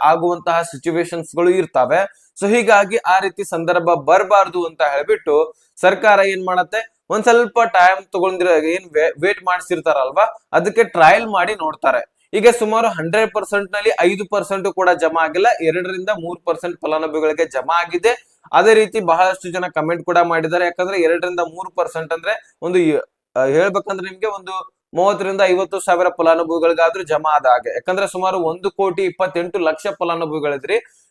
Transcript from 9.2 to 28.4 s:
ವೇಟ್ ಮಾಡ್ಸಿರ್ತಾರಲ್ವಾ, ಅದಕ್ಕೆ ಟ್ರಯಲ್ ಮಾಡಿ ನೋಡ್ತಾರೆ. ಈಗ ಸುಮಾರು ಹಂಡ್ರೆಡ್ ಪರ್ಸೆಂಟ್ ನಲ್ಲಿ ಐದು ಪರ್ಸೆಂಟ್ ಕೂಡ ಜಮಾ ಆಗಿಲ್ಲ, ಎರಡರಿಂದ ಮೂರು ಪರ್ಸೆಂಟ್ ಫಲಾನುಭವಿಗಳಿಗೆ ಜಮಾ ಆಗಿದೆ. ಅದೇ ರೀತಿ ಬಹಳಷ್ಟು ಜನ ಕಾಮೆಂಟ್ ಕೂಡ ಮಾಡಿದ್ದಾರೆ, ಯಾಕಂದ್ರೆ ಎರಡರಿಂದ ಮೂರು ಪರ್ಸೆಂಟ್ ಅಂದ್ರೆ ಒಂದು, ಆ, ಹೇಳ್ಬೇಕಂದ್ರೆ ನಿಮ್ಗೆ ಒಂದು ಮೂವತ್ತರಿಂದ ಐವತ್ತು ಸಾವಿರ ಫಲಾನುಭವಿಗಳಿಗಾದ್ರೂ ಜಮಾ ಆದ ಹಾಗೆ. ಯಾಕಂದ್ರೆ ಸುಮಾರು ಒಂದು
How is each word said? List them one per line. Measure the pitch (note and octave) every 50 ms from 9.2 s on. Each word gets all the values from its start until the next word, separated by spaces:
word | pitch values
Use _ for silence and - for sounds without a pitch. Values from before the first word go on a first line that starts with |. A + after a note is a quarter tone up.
ವೇಟ್ | D#3+ G3 G3+ - F#3
ಮಾಡ್ಸಿರ್ತಾರಲ್ವಾ, | F#3 F3+ F3+ - - F3+ D#3+ D3 E3 D3 C#3 C3 C3 C#3 F3+ G#3+ - - - _ _ -
ಅದಕ್ಕೆ | D#3+ F3 G#3 - A#3 A3+
ಟ್ರಯಲ್ | F#3 - F3 D#3+ D#3+ - A3+ A#3
ಮಾಡಿ | A3 G#3 F#3 F3 G3 G#3+
ನೋಡ್ತಾರೆ. | F#3+ D#3+ D#3 D3+ - - C#3 B2+ A#2+ G2 - _ _ _ _ -
ಈಗ | G#3+ G#3+ A#3+ A#3 A#3+
ಸುಮಾರು | A#3 G#3+ A3 A3+ A#3 A3
ಹಂಡ್ರೆಡ್ | F#3+ E3+ D#3 E3 F3 G#3+ A3 G#3+ -
ಪರ್ಸೆಂಟ್ | G#3+ G3 - G#3 G3+ G3+ F#3 G3
ನಲ್ಲಿ | G#3 G3+ A3 - -
ಐದು | E3+ F3+ G3+ F#3+ G#3 -
ಪರ್ಸೆಂಟ್ | G#3 G3+ F3 - G3 F#3+ F#3 G3+
ಕೂಡ | F3 F#3+ F#3 F3+ F3+ E3
ಜಮಾ | E3 D#3+ D#3+ E3 D#3+
ಆಗಿಲ್ಲ, | D#3 D3+ F3+ G3 - - - E3
ಎರಡರಿಂದ | D#3+ D#3 F3+ F3+ F#3 F#3+ F#3 F#3 G3+ G#3+ F3
ಮೂರು | E3 E3+ F3 - _
ಪರ್ಸೆಂಟ್ | F3 E3 D#3+ - F3 F3 -
ಫಲಾನುಭವಿಗಳಿಗೆ | - D3+ D#3 D#3 D#3+ D#3 D3+ D#3 D#3 D#3 D#3 D#3+ E3
ಜಮಾ | C#3+ C3 C3 B2+ C#3+ E3 E3+
ಆಗಿದೆ. | F3 E3 E3 F3 F3 A#3 B3 - _ _ _ _ _ - -
ಅದೇ | D#3+ F#3 A3 A3
ರೀತಿ | G#3+ A3 - G#3 A3
ಬಹಳಷ್ಟು | F#3+ E3 E3 E3+ F#3 F#3+ F#3 F#3 - F3+ E3+
ಜನ | F#3 F3+
ಕಾಮೆಂಟ್ | F3+ - D#3 D#3 D#3 F3 E3+ E3
ಕೂಡ | - F3 F3
ಮಾಡಿದ್ದಾರೆ, | F3 E3+ E3 E3 D#3+ E3 E3+ F3+ F3+
ಯಾಕಂದ್ರೆ | E3+ - - F#3 F#3+ G3 F#3+
ಎರಡರಿಂದ | E3+ D#3+ E3+ E3+ F3 F3+ F3+ F3
ಮೂರು | E3+ E3 D#3+ F3 F#3 F3+
ಪರ್ಸೆಂಟ್ | - F3+ E3+ E3 - E3 D#3+ D#3 E3
ಅಂದ್ರೆ | E3 E3 F#3+ A3 - - _ _ _ -
ಒಂದು, | E3+ F3+ F#3 E3+ D#3 D3 C3+ - - _ _ _ _ -
ಆ, | B2 C3
ಹೇಳ್ಬೇಕಂದ್ರೆ | C3+ C#3+ D#3+ F3+ G3+ F#3 G3+ - G3+ G3 F#3+ F3+ F#3+
ನಿಮ್ಗೆ | F#3+ F#3 G3+
ಒಂದು | G#3+ G3+ G3 F#3 F#3 F#3+ F#3 F3+ - _ _ _ _ -
ಮೂವತ್ತರಿಂದ | E3 F3+ G3 G#3 D#3+ G3 F#3+ G3 G3 G3
ಐವತ್ತು | F#3+ F3+ F#3 F#3+ F3+ G3 F#3
ಸಾವಿರ | - - F3 F3 F#3 F3+
ಫಲಾನುಭವಿಗಳಿಗಾದ್ರೂ | F3 - E3+ E3 E3 E3 E3+ D#3+ E3 E3 D#3+ E3 E3 D#3+ E3 E3 E3 F#3+ F#3
ಜಮಾ | D3 D#3 D3+ D#3 D#3 D3+
ಆದ | C#3+ C3+
ಹಾಗೆ. | B2+ B2 B2 - A#2 G2
ಯಾಕಂದ್ರೆ | - - - F#3 F#3+ G3 F#3
ಸುಮಾರು | - F#3 F#3 F#3 F#3
ಒಂದು | F#3+